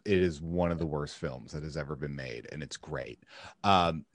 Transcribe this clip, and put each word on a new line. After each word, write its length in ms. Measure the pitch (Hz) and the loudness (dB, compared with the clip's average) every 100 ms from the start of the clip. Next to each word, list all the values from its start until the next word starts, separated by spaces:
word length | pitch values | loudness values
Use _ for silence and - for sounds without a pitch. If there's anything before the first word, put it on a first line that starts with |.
| 104 | 2
it 120 | 95 | 4
is 240 | 90 73 | 4 2
one 300 | 82 87 87 | -2 0 2
of 80 | 82 | 2
the 60 | 80 | 0
worst 300 | 73 73 - | -2 -4 -6
films 340 | 78 65 57 | -6 -8 -10
that 120 | 78 | -8
has 140 | 76 76 | -6 -6
ever 180 | 71 73 | -6 -6
been 200 | 73 69 | -6 -6
made, 320 | 64 58 - | -8 -10 -10
and 120 | 76 | -10
it's 140 | 71 - | -10 -10
great. 420 | - 73 62 - _ - - - | -8 -8 -8 -12 _ -18 -18 0
Um, 420 | 101 95 85 80 - | 6 8 6 2 -6